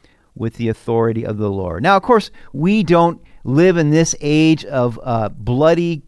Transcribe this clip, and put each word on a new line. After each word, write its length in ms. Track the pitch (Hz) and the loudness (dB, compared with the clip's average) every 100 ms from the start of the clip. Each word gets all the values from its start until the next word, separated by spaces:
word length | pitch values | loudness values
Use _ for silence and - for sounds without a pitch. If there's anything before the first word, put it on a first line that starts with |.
| _ _ _ - | _ _ _ -10
with 200 | 113 - | -8 -4
the 140 | 113 | -6
authority 560 | 110 - 113 117 113 113 | -4 -2 0 0 -2 -6
of 120 | 104 | -4
the 120 | 104 | -4
Lord. 320 | 98 90 82 | -4 -6 -2
Now, 160 | 165 196 | 2 2
of 60 | |
course, 260 | - 226 - - - | 2 0 0 -14 -14
we 300 | 139 170 214 | -4 0 0
don't 360 | 165 170 170 - - - | 2 4 2 -2 -16 -14
live 340 | - 139 185 170 | -2 2 4 4
in 120 | 147 | 2
this 260 | 156 160 - | 2 2 -2
age 440 | 147 151 160 160 - | -2 2 2 2 -2
of, 340 | 135 123 113 | -2 -2 -4
uh, 260 | 131 113 104 | -4 -4 -4
bloody 760 | - 104 123 156 170 170 160 | -6 -4 2 2 2 0 -4